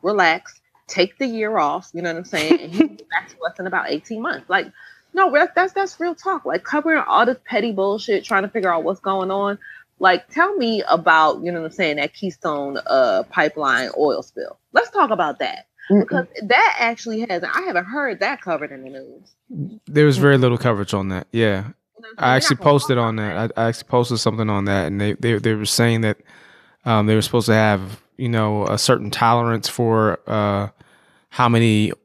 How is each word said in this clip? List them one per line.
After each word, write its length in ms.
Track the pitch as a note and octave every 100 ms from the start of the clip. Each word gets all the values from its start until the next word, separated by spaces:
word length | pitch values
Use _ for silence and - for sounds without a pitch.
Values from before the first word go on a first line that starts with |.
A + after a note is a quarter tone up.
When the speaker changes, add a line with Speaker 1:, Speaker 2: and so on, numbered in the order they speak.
Speaker 1:
relax, 580 | - G#3 F3 E3+ - - _ _ _
take 300 | - F#3 _
the 80 | C4+
year 300 | A3+ G#3+ A3
off, 320 | D3+ D3+ F#3
you 80 | E3
know 80 | F3
what 60 | E3
I'm 80 | F3+
saying? 340 | D#3+ D#3 E4
And 140 | D#3 F3+
you 120 | D4+
Speaker 2:
<laughs> 20 |
Speaker 1:
get 200 | - -
back 200 | E3+ -
to 60 | - E3
us 120 | -
in 80 | F#3+
about 220 | F#3 -
eighteen 320 | D3+ - A3
months. 280 | A#3+ C3+ -
Like, 180 | - - _ - - _
no, 180 | F4 F#4+
that's, 220 | C#4 E4+ -
that's, 180 | F#4
that's 260 | G4 G4 -
real 160 | E4+ E4
talk. 280 | F#4+ F4+
Like, 200 | - E3
covering 400 | - D4 D4+ D#4 -
all 180 | - A#3
this 120 | B3+ -
petty 260 | A3+ A3+
bullshit, 540 | G3 G3 G#3 G3+ G3+ -
trying 180 | G3+
to 60 | G3
figure 240 | A3+ F#3
out 100 | E3+
what's 160 | D#3+ F#3+
going 320 | - G3 F#3
on. 280 | F#3+ G3+ G3+ - - _ _
Like, 280 | F#3 F3 -
tell 260 | - F4+ G4+
me 240 | A#3+ A3 -
about, 520 | E3+ E3+ D#3+ D#3 -
you 80 | E3+
know 100 | F3
what 60 | D#3+
I'm 40 |
saying, 260 | - F3 D3
that 160 | D3 -
Keystone, 640 | G3 - F3 D3 C#3 C#3 -
uh, 360 | C3 B2 F#2+ -
pipeline 640 | - D3+ - C#3+ B2 B2+ -
oil 260 | D3 B2
spill. 340 | - - - - _
Let's 160 | - A#4
talk 220 | G4+ C#4+
about 260 | G#3 D#3+ C#3+
that. 280 | C3+ - - _ -
Speaker 2:
Mm-mm. 80 | G3+
Speaker 1:
Because 240 | - F3+ F3 -
that 340 | G#3+ B3 A4 -
actually 400 | A#3 A#3 A#3 A3 A#3
hasn't, 260 | F3+ F3 -
I 60 |
haven't 240 | F#4 F3+ F3+
heard 360 | C4+ C#4 G3
that 200 | G3+ C#4
covered 300 | - D#3+ C#3+
in 120 | C3+
the 60 | C3
news. 880 | C3+ C3 B2+ _ _ _ A3+ D3 A3 -
Speaker 3:
There 200 | D3 D3+
was 100 | C3
very 200 | C#3+ C#3
little 180 | B2+ A#2+
coverage 360 | B2 G#2+ G2+ G#2
on 140 | G2
that. 180 | F#2 -
Yeah. 140 | A#2 A2+
Speaker 1:
You 60 |
know 120 | F#2+ G#2
what 0 |
I'm 360 | - _ _
saying? 140 | - -
Speaker 3:
I 60 | B2
Speaker 1:
We're 40 | C3
Speaker 3:
actually 200 | - C3+
Speaker 1:
not 80 |
gonna 80 | D#3
Speaker 3:
posted 240 | D3 - B2+
Speaker 1:
talk 80 | A#2
Speaker 3:
on 140 | A2
Speaker 1:
about 140 | G#2 F2
Speaker 3:
that. 180 | A2 -
Speaker 1:
that. 60 |
Speaker 3:
I, 40 | A2+
I 20 |
actually 180 | A#2 -
posted 300 | B2 A#2+ A#2
something 300 | - G#2+ G#2+
on 160 | G2+ G2
that, 220 | G2 D#2+
and 120 | G2+
they, 140 | G#2
they, 240 | G2+ A#2+ A2
they 160 | A2+
were 120 | G#2+ G#2
saying 360 | - A#2 A2+
that, 160 | A2 G#2 _ - - _ _ _ -
um, 200 | A2 G#2
they 80 |
were 80 | A2
supposed 240 | G#2 B2 A2+
to 60 |
have, 480 | A2 G#2+ G2+ F#2+ A2 _ -
you 120 | B2+
know, 360 | A2+ G#2+ G#2 G2+
a 140 | G#2
certain 320 | - C3 G#2
tolerance 580 | - A#2 A#2+ A#2 A2+ -
for, 500 | - A#2 A2+ A2 E2+ -
uh, 440 | A2 G#2 G2+ G2+ _ _ _ _ _ _
how 200 | - B2
many 420 | A#2 A2+ G#2+ G#2+ -